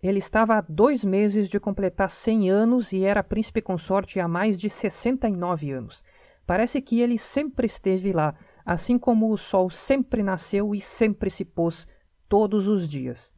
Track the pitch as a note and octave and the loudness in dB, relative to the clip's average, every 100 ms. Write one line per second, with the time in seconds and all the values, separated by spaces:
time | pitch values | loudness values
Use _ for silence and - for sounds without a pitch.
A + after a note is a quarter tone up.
0 | F#3 G3 - A3 A3 A3 E3 D#3 A#3+ C#4 | 0 -2 0 0 4 2 0 2 4 4
1 | G3+ F#3+ G#3 G3+ G3 G3+ - G3+ G3 - | 0 2 2 2 0 -2 -4 -2 -4 0
2 | F#3+ - - A3 F#3+ G3 A3+ B3 G#3+ F#3+ | -2 -2 0 2 4 4 4 2 0 0
3 | F#3+ G3+ F#3+ G#3+ A3 - - F3+ - F#3+ | 2 0 0 -4 -2 -4 -2 -6 0 -2
4 | G3 G3 E3+ E3+ G#3+ F#3+ G#3 - G#3+ - | -2 -4 -2 0 0 0 -4 -4 -6 -4
5 | A#3 C4 A#3 F#3+ F3 F3 D3 C3+ A2+ - | -2 0 -2 -2 -2 -4 -4 -8 -10 -16
6 | _ _ _ _ - F#3 A#3+ C#4+ C4 A#3 | _ _ _ _ -2 0 0 -2 0 0
7 | A#3+ A#3 - - D4+ - A#3 - G3 F#3 | 2 0 -2 -4 -4 -2 -2 -2 0 0
8 | F#3+ F3 D3+ D3 - _ - F3 - B3 | 0 0 0 -2 -16 _ -4 -4 0 0
9 | B3 A3+ A3 G#3+ - G3 F#3 - - C4+ | 4 2 4 0 0 2 2 -2 0 0
10 | B3+ A#3 G3 F#3 - G3+ G#3 G3+ - - | 0 -2 -2 -2 -2 -2 -2 -4 -8 0
11 | A3 G#3 G3 - F3+ - E3+ E3+ - - | 0 0 -4 -6 -10 -2 -2 -2 -14 -20
12 | _ _ _ G#3 G#3+ G#3+ G3 G#3 E3 D3 | _ _ _ 2 4 2 2 0 -2 -6
13 | B2+ A#2+ - | -8 -10 -16